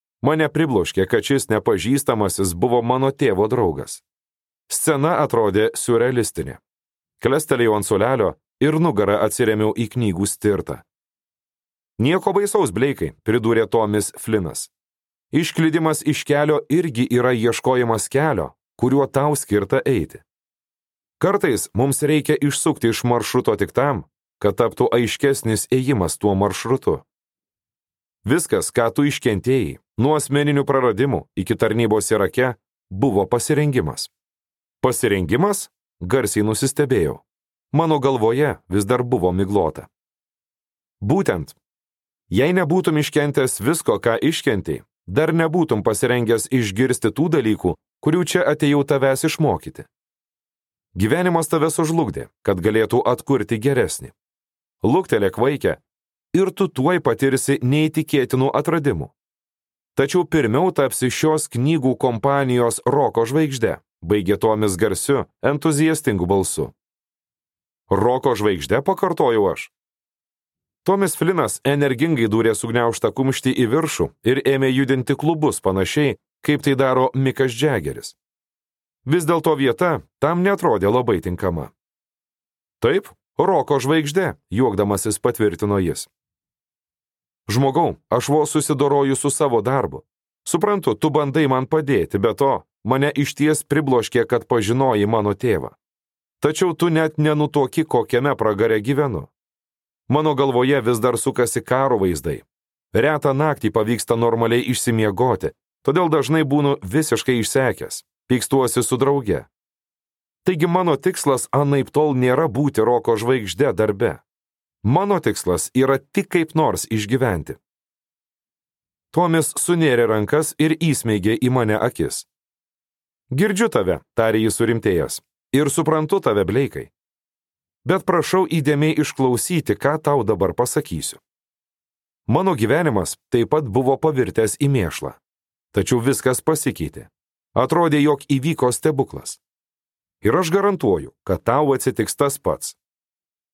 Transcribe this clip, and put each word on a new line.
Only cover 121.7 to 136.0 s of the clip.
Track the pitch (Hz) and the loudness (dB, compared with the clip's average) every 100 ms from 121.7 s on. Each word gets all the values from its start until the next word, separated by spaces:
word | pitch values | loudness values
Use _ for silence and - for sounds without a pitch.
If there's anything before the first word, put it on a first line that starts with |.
akis. | 107 120 - 78 - - _ _ _ _ _ _ _ _ _ - | 2 0 -2 -6 -6 -14 _ _ _ _ _ _ _ _ _ -6
„Girdžiu | 127 202 190 226 | -2 0 2 2
tave,“ | 120 92 82 _ | 2 2 -2 _
tarė | - 113 110 110 | 0 2 2 0
jis | - | 0
surimtėjęs, | 117 113 107 87 67 - _ _ _ 135 | 0 0 0 0 -2 -6 _ _ _ 0
ir | 147 | 0
suprantu | - 147 156 156 196 | 0 0 0 0 0
tave, | 143 104 92 | 2 0 0
Bleikai. | 110 135 71 58 _ _ _ _ _ _ _ _ _ | 0 -2 -6 -16 _ _ _ _ _ _ _ _ _
Bet | 120 185 - | -2 -2 0
prašau | 180 147 185 185 | 0 2 0 0
įdėmiai | 170 143 147 156 151 | 0 0 2 0 0
išklausyti, | 151 - 131 123 - 175 - | -2 0 0 0 -2 -2 -2
ką | 101 139 156 | 0 0 0
tau | 156 139 | 0 0
dabar | 107 98 92 | 0 0 0
pasakysiu. | 82 120 - - 80 - - _ _ _ _ _ _ _ _ _ _ - | 0 -2 -2 -4 -6 -8 -12 _ _ _ _ _ _ _ _ _ _ -2
Mano | 131 190 | 0 2
gyvenimas | 147 107 143 165 107 85 - _ | 0 2 2 2 0 -2 -8 _
taip | 120 113 | 0 2
pat | 151 139 | 0 0
buvo | 104 131 135 | 0 0 0
pavirtęs | 156 139 117 - 110 - | 0 0 -2 0 -2 0
į | 143 | 0
mėšlą. | 135 85 - 67 - _ _ _ _ _ | 0 -2 -6 -12 -14 _ _ _ _ _
Tačiau | - 92 | -4 0
viskas | 123 | 0